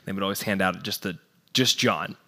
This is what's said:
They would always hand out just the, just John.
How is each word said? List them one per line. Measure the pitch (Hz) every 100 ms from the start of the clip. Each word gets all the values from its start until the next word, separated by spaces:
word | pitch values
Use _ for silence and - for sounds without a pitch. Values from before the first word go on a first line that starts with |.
| -
They |
would | 95
always | 98 98
hand | - 98
out | 92 87
just | 104 -
the, | 98 87 - _ _
just | - 123 -
John. | 123 82 87 -